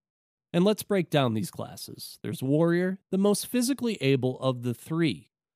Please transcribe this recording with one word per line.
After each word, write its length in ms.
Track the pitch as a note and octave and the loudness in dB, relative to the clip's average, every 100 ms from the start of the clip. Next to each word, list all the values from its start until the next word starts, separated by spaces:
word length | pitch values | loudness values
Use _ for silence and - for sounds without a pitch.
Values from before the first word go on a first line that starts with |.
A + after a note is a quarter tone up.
| _ _ _ _ _ | _ _ _ _ _
And 120 | E3+ | 2
let's 200 | G3 G#3 | 2 2
break 260 | - G3 D#3 | 0 -2 2
down 240 | D3 B2+ | 2 2
these 160 | A2 - | 0 -4
classes. 720 | - - - - - - - | -8 -12 -14 -16 -16 -18 -10
There's 220 | A2 E3 | -8 -4
warrior, 560 | C3 D3+ E3+ F3 F#3 F#3+ _ | 0 2 4 2 0 -4 _
the 80 | F#3+ | 2
most 300 | G3+ G3+ - | 2 2 0
physically 500 | B3 B3 C#4+ A#3+ G#3 | -2 0 -2 -4 0
able 380 | C3+ C3+ B2+ B2+ | 2 2 2 0
of 240 | C3 B2 | -2 -2
the 120 | B2 | -4
three. 560 | A#2 - D#3+ E3 E2 - _ _ | -6 -4 0 0 -2 -10 _ _